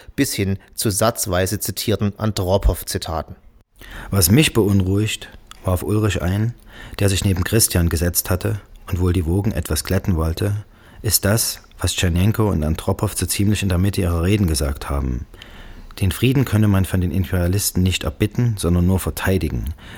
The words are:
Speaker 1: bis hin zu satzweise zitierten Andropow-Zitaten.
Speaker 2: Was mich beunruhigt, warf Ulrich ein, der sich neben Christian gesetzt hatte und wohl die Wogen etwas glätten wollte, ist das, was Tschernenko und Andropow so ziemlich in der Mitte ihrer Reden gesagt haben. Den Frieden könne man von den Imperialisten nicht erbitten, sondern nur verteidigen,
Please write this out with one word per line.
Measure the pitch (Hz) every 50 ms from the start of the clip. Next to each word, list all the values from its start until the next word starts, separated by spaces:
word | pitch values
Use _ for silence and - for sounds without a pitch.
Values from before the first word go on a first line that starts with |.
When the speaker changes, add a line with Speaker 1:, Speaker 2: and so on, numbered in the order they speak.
| - - -
Speaker 1:
bis | - - - -
hin | - 98 95 95 - - - -
zu | - - 117
satzweise | 92 - 110 113 - - - 95 87 90 95 95 107 95
zitierten | - - 90 - - - 101 - 107 101 - -
Andropow-Zitaten. | 107 107 104 - 95 87 95 101 - - 90 - - - - 95 - - 80 80 - - - - - - - - _ _ _ - - - - - - -
Speaker 2:
Was | 98 98 90 85
mich | 107 147 151 -
beunruhigt, | - 117 95 101 101 98 92 92 98 101 107 107 - - - - - - - - - - -
warf | 92 90 87 -
Ulrich | - 104 107 107 101 92 -
ein, | 78 87 95 104 110 117 - - - - - - - - - -
der | 101 98
sich | 98 95 -
neben | 101 90 87 90
Christian | - 107 - - - - 90 85 85
gesetzt | 85 76 85 87 85 - - -
hatte | 92 87 - 104 107 101 - - - - - -
und | - 87
wohl | 92 90
die | 87 92 80
Wogen | 78 90 101 98 113
etwas | - - - - 80 - -
glätten | - 92 98 - 104 90
wollte, | 80 80 80 80 - 98 101 101 104 - - - - - - - -
ist | - 107 - - -
das, | 95 107 113 - - - - - - - -
was | - 90 -
Tschernenko | - 95 87 82 87 95 110 107 - 107 104
und | 90 80 76
Andropow | 78 85 - - - 95 - 110 101 -
so | - 92
ziemlich | - - - 101 104 104 -
in | 98 95
der | 90 87
Mitte | 95 101 95 98
ihrer | 92 85 85 85 82
Reden | 92 107 104 101 82
gesagt | 78 76 76 69 69 - - -
haben. | 73 69 67 64 62 62 - - - - - - - - - - - - - - - -
Den | 98 92
Frieden | - - 120 131 127 143 123
könne | - - 107 107 104
man | 98 95 92
von | - - 92
den | 90 85
Imperialisten | 73 95 90 - 95 90 87 87 92 101 - - - 95
nicht | 92 92 87 - -
erbitten, | - - - - - - - 123 120 107
sondern | - - 82 87 87 87
nur | 92 95 90
verteidigen, | - 82 - - - 95 95 90 85 69 65 58 55 69 - - - - -